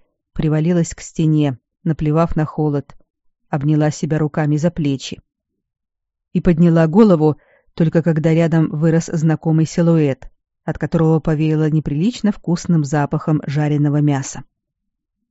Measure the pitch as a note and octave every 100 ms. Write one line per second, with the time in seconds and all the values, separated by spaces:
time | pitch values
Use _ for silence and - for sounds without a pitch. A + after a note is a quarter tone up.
0 | _ _ _ - D#3 D#3 D#3+ F3+ E3 -
1 | - - D#3 D3+ D3 B2 _ _ E3+ D3
2 | D3+ D3+ E3+ - D3+ - D3+ C#3+ - -
3 | _ _ _ _ _ D3+ C#3+ D3+ D3+ -
4 | D3+ D#3 D3+ - D3+ D3+ E3+ E3+ C#3+ C3+
5 | - - - _ _ _ _ _ _ _
6 | _ _ _ F#3 F#3 E3 F3 E3 D#3+ F#3
7 | A#3 E3 D#3 D3 _ _ _ - E3 E3+
8 | E3+ D#3 D#3+ D#3+ E3 D#3+ D#3 D3 E3 D#3+
9 | - E3+ D#3+ D3+ E3 D#3 D#3+ - E3+ E3
10 | D3 C3 - _ _ _ - - D3+ E3
11 | D#3+ D#3+ E3 D3+ D#3 D#3 D#3 D#3 - D3
12 | G3+ - G3+ - - F3 - E3 C#3 D3
13 | C#3+ D3+ - D3+ - C#3+ D3+ D3 D3 D3
14 | D3 C#3 C3+ - - _ _ _ _ _
15 | _ _ _